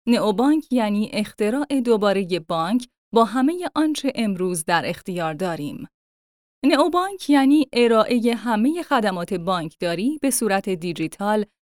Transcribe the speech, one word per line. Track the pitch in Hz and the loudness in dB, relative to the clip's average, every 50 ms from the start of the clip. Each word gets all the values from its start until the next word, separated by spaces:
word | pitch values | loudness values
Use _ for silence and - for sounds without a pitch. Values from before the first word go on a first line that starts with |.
| _ | _
نئوبانک | 233 240 196 170 214 202 208 247 285 311 320 - - | 0 2 2 2 2 2 2 2 2 2 2 0 -2
یعنی | 247 247 220 208 208 208 214 - | -2 -2 0 0 0 -2 -2 -2
اختراع | - 214 208 - - - 214 214 233 285 294 - 285 269 | -4 -4 -6 -4 -4 -4 -2 -2 0 -2 -2 -2 -2 0
دوبارهٔ | 233 240 233 202 208 202 190 196 196 170 180 170 | 2 2 2 2 2 2 2 0 -2 -2 -4 -6
بانک | 165 - 175 165 165 180 226 247 247 - _ _ _ _ - | -4 -4 -4 -2 0 0 0 -2 -2 -6 _ _ _ _ 2
با | 226 226 | 2 2
همهٔ | 196 214 254 262 302 349 359 359 - - | 4 2 2 0 0 0 -2 -6 -4 -2
آنچه | 294 311 311 294 - - 269 - | 0 0 0 0 -2 -4 -4 -2
امروز | - 226 208 190 170 185 180 180 160 151 | -2 -2 -2 -2 -2 -2 -2 -4 -4 -2
در | - 175 165 - - | 0 0 0 0 -2
اختیار | 170 - - 196 180 170 165 160 156 | -6 -8 -8 -8 -6 -4 -4 -4 -4
داریم. | 151 185 180 165 151 147 143 - - - - _ _ _ _ _ _ _ _ _ _ _ _ _ _ - | -4 -4 -4 -4 -6 -8 -8 -10 -12 -14 -16 _ _ _ _ _ _ _ _ _ _ _ _ _ _ 0
نئوبانک | 277 339 269 320 349 311 359 370 392 403 - - - | 2 4 4 4 2 2 0 -2 -2 -6 -6 0 2
یعنی | 294 277 269 269 294 311 269 - | 4 4 6 6 6 4 4 2
ارائهٔ | - 240 240 226 233 220 214 - 247 240 220 233 233 | 2 2 4 4 4 4 4 2 2 0 2 0 0
همهٔ | 214 214 240 220 208 226 285 330 349 | -2 -2 -2 0 2 2 0 0 -2
خدمات | 311 - 285 247 214 202 185 175 175 - 196 | -2 -2 0 0 0 0 -2 -4 -4 -4 -6
بانکداری | 175 165 190 185 175 156 165 - _ 185 170 170 170 208 269 311 302 | -4 -2 -2 -2 -2 -4 -6 -6 _ -4 -4 -2 -2 -2 -2 -2 -2
به | - 269 | -2 -2
صورت | 233 - 233 208 196 196 - 202 | 0 0 0 0 0 0 0 -2
دیجیتال | 185 165 175 175 160 147 160 156 - - 202 208 214 214 208 - _ _ _ | -4 -4 -4 -6 -4 -4 -6 -6 -6 -4 -2 0 0 0 -2 -4 _ _ _